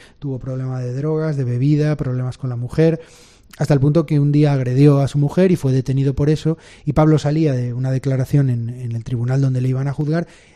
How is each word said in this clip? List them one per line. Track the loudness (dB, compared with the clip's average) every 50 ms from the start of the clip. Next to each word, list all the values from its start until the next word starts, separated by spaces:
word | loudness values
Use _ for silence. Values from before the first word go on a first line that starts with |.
| -8 -16 _ -12
tuvo | -10 -8 -8 -8
problema | -8 -8 -8 -6 -6 -6 -6 -6
de | -6 -6 -6
drogas, | -6 -4 -4 -2 -2 -2 -2 -2 -2
de | -2
bebida, | -2 -2 0 2 2 2 2 2 0 0
problemas | -2 -4 -4 -4 -4 -4 -6 -8
con | -8 -8 -8
la | -6
mujer, | -6 -8 -4 0 2 2 2 2 0 -6 -14 -20 -20 -20 -20 _ _ _ -14 -8 -6
hasta | -2 0 2
el | 2
punto | 2 2 2 2 2
que | 2 2 2
un | 2 2 4
día | 4 4 4 2
agredió | 0 0 0 2 6 6 6 6 4
a | 2 0
su | 0 0
mujer | 0 0 2 2 2 2
y | 2
fue | 2 0 0 0
detenido | 0 0 0 0 0 0 0 0
por | 0 0 0
eso. | 0 0 0 -2 -4 -4 -8 -20 -20 -10 -6
Y | -2 0
Pablo | 2 4 4 4 4
salía | 2 0 0 0 0 0 0
de | 0 -2 -4 -4
una | -4 -2 -2
declaración | -2 -2 -2 -2 -2 -2 -2 0 2 2 2 2
en, | 0 -2 -4 -6
en | -8 -8 -8 -8 -6
el | -6 -6
tribunal | -6 -4 -4 -2 0 0 0
donde | 0 0 0 0 -2
le | -2
iban | -2 -2 -2 -4
a | -4
juzgar, | -4 -4 -2 -2 -4 -4 -6 -12 -20 _ _ _